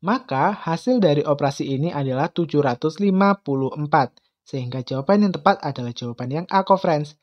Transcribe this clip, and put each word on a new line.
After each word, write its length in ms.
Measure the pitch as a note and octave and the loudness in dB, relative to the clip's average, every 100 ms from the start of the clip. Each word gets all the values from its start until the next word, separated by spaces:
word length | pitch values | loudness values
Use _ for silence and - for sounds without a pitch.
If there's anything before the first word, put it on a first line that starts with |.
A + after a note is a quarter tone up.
Maka 480 | E3+ B3 - C3 E3 | 0 -2 -2 0 0
hasil 460 | G3+ - E3 - B3+ | 0 -4 -4 0 4
dari 220 | F#3 D3 | 4 4
operasi 480 | D3 C#3+ C#3 - C#3 | 2 0 0 -2 -4
ini 240 | C3+ D#3+ | -2 -2
adalah 400 | C#3+ C3+ B2+ D#3+ | -2 -2 0 -2
tujuh 320 | - E3 D3 C#3 | -2 0 2 2
ratus 320 | B3 D#3 D#3+ | 0 -4 0
lima 400 | G3+ F#3+ G3+ G3 | 0 4 4 2
puluh 300 | - C3+ C3+ | -2 -2 -2
empat. 480 | - D3 D#3 C3 _ _ _ | -4 0 2 0 _ _ _
Sehingga 400 | _ C#3 B2 C3 | _ -8 -6 -8
jawaban 480 | B2+ C3+ C3+ G3+ G#3 | -6 -6 2 2 2
yang 40 | F3+ | 2
tepat 240 | E3+ G3 | 2 2
adalah 320 | D3+ C3 A#2+ | -2 -6 -8
jawaban 340 | A#2 A#2+ A#2 B2 | -8 -10 -8 -6
yang 120 | C#3+ F3+ | -6 -2
A, 160 | G3 F#3+ | -2 2
co-friends. 480 | F#3+ F#3 D3+ D3 - | 2 2 -2 -4 -12